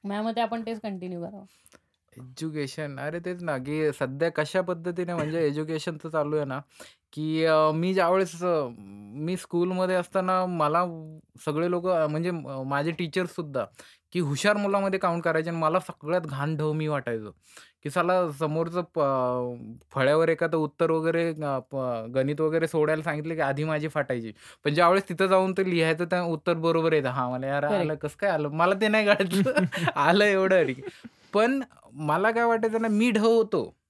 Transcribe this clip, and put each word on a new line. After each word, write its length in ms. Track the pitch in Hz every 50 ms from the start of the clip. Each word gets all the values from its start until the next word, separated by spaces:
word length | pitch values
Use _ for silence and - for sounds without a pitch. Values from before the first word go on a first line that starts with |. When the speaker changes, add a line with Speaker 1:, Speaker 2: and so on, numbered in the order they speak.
| -
Speaker 1:
माझ्या 180 | 196 202 208
मते 180 | 214 226 220 240
आपण 220 | 233 220 233 226 220
तेच 140 | 226 233 214
कंटिन्यू 400 | - 214 196 185 180 180 180 170
करावं. 240 | 170 185 208 196 196 196 _ _ _ - _ - _ _ _ _ _ _ _ 127
Speaker 2:
एज्युकेशन, 800 | 127 131 127 - 160 160 151 151 143 131 - - 151 143 139 131
अरे 200 | 135 151 165 175
तेच 240 | 170 180 180 175
ना, 160 | 175 165 143 131
की 340 | 127 139 151 156 156 151 139 -
सध्या 280 | 143 131 131 139 165 165
कशा 320 | 160 - 156 147 - 190
पद्धतीने 540 | 180 180 180 165 165 180 175 180 180 170 175
म्हणजे 280 | 165 151 151 156 170
<coughs> 40 | 160
एज्युकेशनचं 640 | 147 143 151 156 156 160 156 - 180 160 147 - 160
चालू 280 | 156 156 147 147 151
आहे 80 | 151 147
ना, 160 | 139 131 135 143 _ _ - - - _ _ _ _
की, 320 | - 151 156 156 156 160 160
अ, 260 | 160 156 156 156 156
मी 240 | 156 160 170 185 190
ज्यावेळेस, 500 | 190 175 170 185 190 190 165 160 170 175
अ, 240 | 180 170 156 143 120 117 107
मी 580 | 101 98 101 101 104 101 110 143 151 165 185
स्कूलमध्ये 580 | 175 - _ - 175 175 180 185 185 185 180 185
असताना 520 | 180 175 - - 190 185 185 185 185 185
मला 380 | 180 180 165 151 147 156 170 180 175 165 160 156 156 156 156 _ _ _ - -
सगळे 260 | 156 147 151 170 180
लोकं, 340 | 180 175 170 185 180 165 156
अ, 20 |
म्हणजे, 240 | 151 151 156 170 180
अ, 320 | 180 165 135 135 139 131
माझे 280 | 131 135 139 143 147 165
टीचर्स 400 | 170 - 180 156 - 190 180 175
सुद्धा, 340 | - - 165 147 135 127 107 - _ - - - - _ _ _
की 80 | - 175
हुशार 360 | 170 143 143 135 - 208 208
मुलामध्ये 420 | 208 202 196 196 202 196 196 190 190
काउंट 240 | 196 180 170 170
करायचे 280 | 165 170 160 160 160 170
आणि 80 | 170 165
मला 200 | 160 156 165 185
सगळ्यात 420 | - - - _ - 147 175 180
घाण 340 | 165 156 135 135 143 156 160
ढ 40 | 143
मी 280 | 151 156 151 156 156 151
वाटायचो, 480 | 151 139 - 120 117 113 107 104 - _ _ _ - - - _ _ _
की 80 | _ 147
साला 400 | - 180 165 175 185 185 180 165
समोरचं 480 | 147 139 160 151 151 160 165 165 165 180
प-, 960 | 170 - _ 170 147 139 135 131 127 123 123 127 123 123 123 120 120 107 117 127 _ _
फळ्यावर 380 | - 135 131 139 147 160 165 165
एखादं 300 | 165 - 170 165 160 160
उत्तर 320 | 156 147 _ - 170 165
वगैरे, 420 | 160 160 160 165 165 170 170 170 160 151
अ, 160 | 151 143 135 131
प-, 520 | - _ - 135 131 127 120 113 110 117 123
गणित 260 | 135 135 139 147 147
वगैरे 280 | 156 156 156 165 160 156
सोडायला 340 | - 160 151 151 156 156
सांगितलं 320 | 151 170 151 151 151 160 165
की 60 | 156
आधी 240 | 147 135 139 139 151
माझी 240 | 160 156 151 151 156
फाटायची. 440 | - - 143 - 127 120 113 110 104 _ - - - _ _
पण 100 | 147 147
ज्यावेळेस 340 | 156 175 170 185 196 196 -
तिथं 180 | 180 - 190
जाऊन 260 | 185 190 185 190 190
ते 180 | 185 196 190 185
लिहायचं, 340 | 175 170 160 160 160 156 175
त्या 180 | 165 180 180
उत्तर 320 | 175 170 165 151 _ 180 170
बरोबर 380 | 160 160 170 165 165 160 165
येतं. 160 | 156 151 135 127
हां, 240 | 127 131 127 123
मला 140 | 127 127 131
यार 160 | 135 139 143
Speaker 1:
Correct. 220 | 143 147 - 190 175
Speaker 2:
आलं, 100 | 151 156
कसं 220 | 147 - 147 - -
काय 100 | 202 202
आलं? 180 | 175 151 147 147
मला 260 | 147 156 170 180 196
ते 140 | 190 220 214
नाही 180 | 208 220 214
कळायचं. 360 | 202 208 202 196 175 175 196 196
<laughs> 520 | 262 254 - 185 151 - - 170 - -
आलं 280 | 143 143 156 175 202 208
एवढं 420 | 208 196 190 190 190 190 180 156
ठीक. 180 | 135 127 135 - 381 - - - 240 _ _ _ _
पण 300 | - 208 220 240 269 277 247 - - - - -
मला 380 | 120 139 156 147 151 170 196 220
काय 140 | 220 226 233
वाटायचं 380 | 233 226 226 226 220 214 226
ना, 60 | 226 226
मी 220 | 208 208 226 247
ढ 80 | 214 214
होतो. 580 | 208 226 233 226 220 - - 160 107 82 - _ _